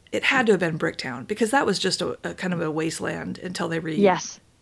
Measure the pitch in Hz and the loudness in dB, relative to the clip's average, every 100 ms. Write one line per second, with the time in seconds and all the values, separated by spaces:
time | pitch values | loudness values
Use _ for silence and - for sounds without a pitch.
0 | _ - - 269 226 190 170 160 165 - | _ -2 2 4 4 4 2 0 -2 -4
1 | 135 120 123 208 220 269 254 185 185 - | -8 -8 -6 0 2 4 2 2 0 0
2 | 165 - 175 170 185 175 160 156 160 156 | -2 -4 -8 -6 -4 -2 -2 -2 -2 -4
3 | 170 165 170 185 180 180 170 165 170 160 | -6 -6 -6 -8 -8 -6 -4 -2 -2 4
4 | 202 175 - - _ _ | 6 4 -2 -14 _ _